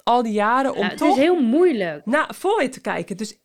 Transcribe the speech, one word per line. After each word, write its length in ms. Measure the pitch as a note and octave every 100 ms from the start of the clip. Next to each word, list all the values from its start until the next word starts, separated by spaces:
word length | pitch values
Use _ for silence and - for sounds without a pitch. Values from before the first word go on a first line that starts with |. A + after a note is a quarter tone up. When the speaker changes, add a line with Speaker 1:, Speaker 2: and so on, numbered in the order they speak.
Speaker 1:
al 200 | - A#3+
die 100 | A#3
jaren, 400 | G#3 G#3 B3 C4+
om 60 | -
Speaker 2:
Ja, 60 | F#3+
het 100 | -
Speaker 1:
toch 100 | D4
Speaker 2:
is 80 | E4+
heel 180 | D4+ F4+
moeilijk. 680 | A#3 C#4 F4+ A#3+ F3 D3+ -
Speaker 1:
naar 280 | C#4+ D4+
voor 280 | G#3+ - G#4+
je 60 | C4
te 120 | -
kijken. 360 | - F3 E3+ F#3
Dus 160 | G#3+ -